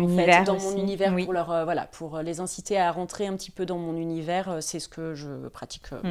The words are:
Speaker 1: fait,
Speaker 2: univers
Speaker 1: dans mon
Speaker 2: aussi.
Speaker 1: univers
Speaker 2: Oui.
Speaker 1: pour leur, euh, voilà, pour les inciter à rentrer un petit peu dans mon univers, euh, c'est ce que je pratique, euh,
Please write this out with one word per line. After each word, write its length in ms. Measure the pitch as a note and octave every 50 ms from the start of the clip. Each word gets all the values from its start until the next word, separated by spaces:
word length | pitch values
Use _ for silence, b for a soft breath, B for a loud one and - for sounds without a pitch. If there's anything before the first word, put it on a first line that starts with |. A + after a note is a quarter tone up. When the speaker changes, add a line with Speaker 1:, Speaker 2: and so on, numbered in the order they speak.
| F3 F3
Speaker 1:
fait, 60 | F3
Speaker 2:
univers 300 | F3+ - F3+ E3+ F3 F#3+
Speaker 1:
dans 80 | G3 G3 F#3+
mon 120 | F#3+ F#3+
Speaker 2:
aussi. 100 | G3 G3
Speaker 1:
univers 340 | F#3+ G3 G3 F3 G3 G3 F#3
Speaker 2:
Oui. 120 | F3+ F#3
Speaker 1:
pour 80 | F#3 F#3
leur, 180 | F3 E3 E3
euh, 120 | E3+ E3 D#3+
voilà, 200 | E3 E3+ C#3 -
pour 340 | - - - E3 D3+ D#3 D#3+
les 200 | D#3 E3+ E3 E3+
inciter 380 | F#3 F3+ - - - - G#3 G3
à 120 | F3+ E3+ D#3+
rentrer 340 | F3 F3+ F3+ - - G#3 G3
un 60 | G3
petit 160 | F#3+ - -
peu 140 | - - F#3
dans 120 | F3+ F3+ E3+
mon 200 | E3+ E3 D#3+ E3
univers, 520 | E3 E3 E3 E3 D#3 D#3+ F3 F#3 F#3+ F#3+
euh, 120 | F3 D#3
c'est 180 | D#3 - - D#3+
ce 80 | - -
que 260 | - E3 D#3+ D#3+ D#3
je 340 | C#3+ D3 C#3+ C#3 C3 C3 B2+
pratique, 420 | - - - - - - - -
euh, 100 | C#3 - - F3+